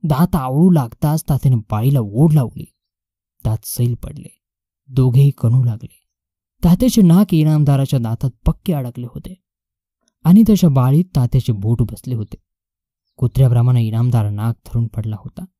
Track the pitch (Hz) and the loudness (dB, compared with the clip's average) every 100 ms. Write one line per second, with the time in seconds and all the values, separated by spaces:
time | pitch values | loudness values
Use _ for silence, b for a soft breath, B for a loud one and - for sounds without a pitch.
0 | 156 139 175 175 131 135 185 170 120 - | -2 -2 0 -2 -4 2 4 2 0 -4
1 | 151 160 - 139 143 120 107 107 123 143 | -2 -2 -2 -2 0 0 -2 -4 0 -2
2 | 104 104 160 151 113 - - _ _ _ | -2 0 2 2 -2 -8 -20 _ _ _
3 | _ _ _ _ - 110 - - 120 117 | _ _ _ _ -6 -6 -8 -6 -4 -4
4 | - - - _ _ _ _ _ _ 131 | -12 -16 -20 _ _ _ _ _ _ -2
5 | 127 123 143 - 117 127 120 107 - _ | 2 4 2 2 0 0 0 -4 -14 _
6 | _ _ _ _ _ _ 170 180 254 226 | _ _ _ _ _ _ 0 2 2 4
7 | 185 170 208 170 151 151 143 139 135 139 | 4 4 4 2 2 2 2 2 0 -2
8 | 113 117 135 - - - - 151 123 120 | -4 -4 -6 -4 -4 -4 -4 -6 -6 -12
9 | 123 - - 185 _ _ _ _ _ _ | -14 -14 -18 -20 _ _ _ _ _ _
10 | _ _ 156 190 220 208 175 135 127 143 | _ _ 4 6 6 4 2 2 2 2
11 | 180 - 123 135 117 104 107 117 113 107 | 0 -2 0 -2 -2 -4 -2 -2 -4 -6
12 | - 120 110 - _ _ _ _ _ _ | -10 -10 -10 -14 _ _ _ _ _ _
13 | _ _ 123 - 131 120 120 123 113 113 | _ _ -4 2 2 2 2 2 0 -2
14 | 120 117 104 104 113 117 - 120 117 - | -2 0 -2 -4 -6 -6 -8 -6 -6 -6
15 | 110 107 - - 180 _ | -8 -10 -14 -18 -18 _